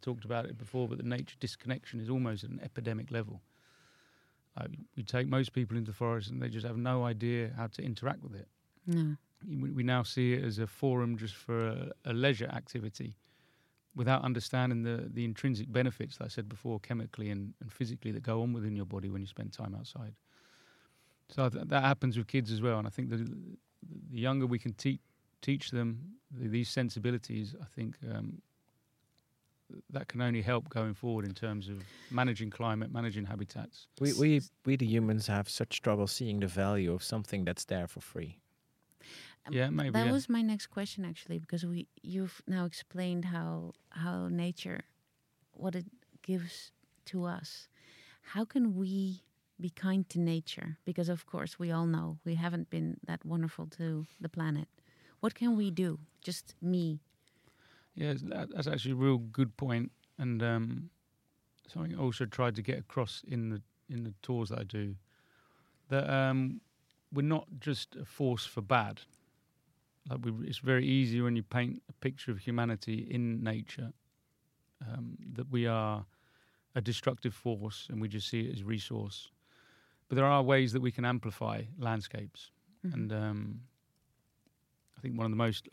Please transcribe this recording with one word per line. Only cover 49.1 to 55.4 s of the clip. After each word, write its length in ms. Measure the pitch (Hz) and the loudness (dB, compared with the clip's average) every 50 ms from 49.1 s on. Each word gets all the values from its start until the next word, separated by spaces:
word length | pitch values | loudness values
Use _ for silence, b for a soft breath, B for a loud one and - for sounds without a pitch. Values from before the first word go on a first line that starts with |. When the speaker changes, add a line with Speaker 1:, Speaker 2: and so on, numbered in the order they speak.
| 185 180 - _ _ _ _ _ _ - | 0 -4 -8 _ _ _ _ _ _ -6
Speaker 2:
be 100 | 175 180 | -6 -6
kind 380 | - - - 190 190 190 180 - | -4 0 2 4 4 4 2 2
to 100 | - 175 | 2 2
nature? 580 | 175 165 165 165 160 - - - - 165 156 - _ | 4 4 2 2 0 -4 -6 -8 -6 -6 -8 -6 _
Because, 240 | 185 175 - 175 170 | -4 -2 0 0 0
of 180 | 175 165 - | 0 -2 -4
course, 320 | - - 175 - 165 - - | -6 -6 -4 -4 -6 -6 -4
we 140 | 175 170 | -2 0
all 140 | 165 165 165 | 2 2 4
know 320 | 165 160 160 165 160 160 156 - | 4 2 2 0 -2 -4 -4 -4
we 120 | 170 165 | -2 0
haven't 340 | 165 165 175 170 170 165 - | 0 2 0 0 -2 -2 -2
been 280 | - 165 160 160 165 - - - | -2 -2 0 0 -2 -4 -6 -8
that 160 | 170 170 - | -8 -6 -4
wonderful 400 | 156 165 170 165 160 - - 165 156 - - | -2 0 0 0 0 -2 -6 -10 -10 -6 -4
to 280 | 165 160 160 151 156 - - - | -2 -2 -2 -2 -4 -6 -8 -8
the 80 | 170 160 | -8 -6
planet. 400 | - 170 160 160 147 147 156 - _ b b b b b b b b b | -4 -2 0 0 0 0 -2 -6 _ b b b b b b b b b
What 160 | - 220 - | -2 -2 0
can 220 | - | 2